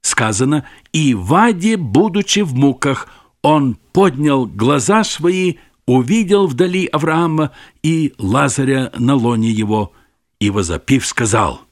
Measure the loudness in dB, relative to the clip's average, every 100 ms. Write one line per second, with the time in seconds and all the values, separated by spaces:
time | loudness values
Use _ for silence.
0 | -4 -2 -2 0 0 -2 -4 -20 _ -2
1 | 0 0 0 2 2 2 -2 -2 0 0
2 | 2 -2 -2 -2 0 2 2 2 -4 -4
3 | -8 -20 _ _ 0 2 0 -4 _ 2
4 | 2 2 0 0 -2 -2 0 0 2 0
5 | 0 -2 -2 0 -2 -4 _ _ 0 0
6 | 2 0 2 2 2 0 0 0 -2 -2
7 | 0 0 0 0 -2 -6 -20 _ -2 0
8 | -2 -4 -2 0 0 0 0 0 -4 -2
9 | 0 2 2 0 0 0 0 -2 -4 _
10 | _ _ _ _ -2 0 -2 -6 0 -2
11 | 0 -4 0 0 0 -4 _